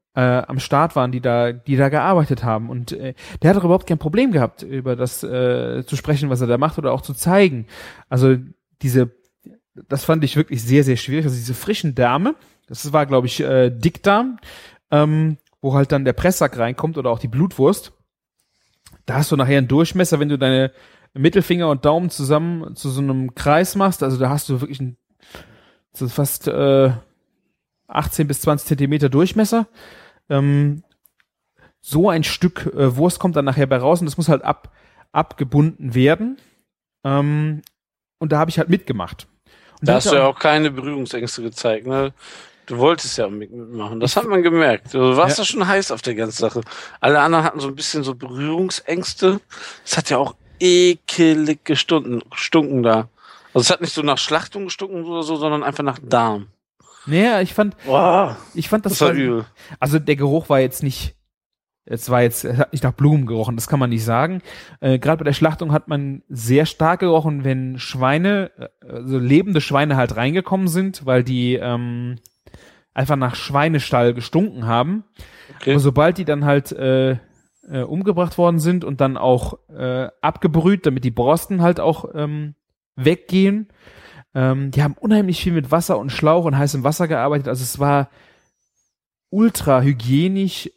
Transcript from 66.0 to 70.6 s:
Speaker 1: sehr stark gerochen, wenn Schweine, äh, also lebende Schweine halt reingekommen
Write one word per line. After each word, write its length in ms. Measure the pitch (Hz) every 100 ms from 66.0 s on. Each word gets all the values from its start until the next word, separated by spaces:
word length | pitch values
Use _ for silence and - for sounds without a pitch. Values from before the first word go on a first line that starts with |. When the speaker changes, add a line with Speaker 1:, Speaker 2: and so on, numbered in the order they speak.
| 139 139 -
Speaker 1:
sehr 360 | 127 113 135 156
stark 360 | - 160 180
gerochen, 420 | 185 160 156 143
wenn 340 | 135 131 131 131
Schweine, 720 | - 131 127 151 185 202 190 -
äh, 340 | 117 _ 123
also 280 | 123 127 135
lebende 420 | 123 147 196 165
Schweine 360 | - 139 151 135
halt 180 | 120 110
reingekommen 520 | 127 175 180 190